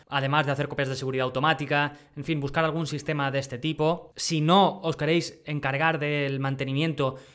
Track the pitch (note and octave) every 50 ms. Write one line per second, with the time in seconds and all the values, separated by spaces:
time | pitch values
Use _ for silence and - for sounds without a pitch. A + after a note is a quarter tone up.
0 | - - C#3+ C#3 C3+ C3+ C#3+ D3+ D3+ C#3+ C#3 C3+ D3 C#3+ C#3+ C#3+ C#3 C3 C3+ C3
1 | C3+ C3 C3 C3 B2+ B2+ B2+ C3 C#3 D#3 D#3 C#3 D3+ C3+ D3 C#3+ D3 C#3+ C#3+ -
2 | - - - D3 C#3 - E3 D3 C#3 C#3 C#3 E3 D#3+ D#3+ D3 E3 D#3+ C#3+ D#3 C#3+
3 | - - D#3 D3 C#3 C3+ C3+ C#3 C3+ - C3 A#2+ B2+ D#3 D#3 D#3 D#3 D#3 E3+ F3
4 | - - - - - - E3+ D#3 D3+ D#3 F3+ G3+ G3 E3+ - - - E3 D3+ -
5 | D3+ D3+ E3 E3+ E3 - - - - - D3+ D3 C3+ C3+ C3+ C#3 D#3 E3 D#3+ D3
6 | D3 D3 D3 D3 C#3+ C#3 C#3 C3+ C3+ C3+ C3+ C#3 C#3 C3 C3+ C#3 D#3+ E3 D3+ C#3
7 | C#3 C3 C3 - - - -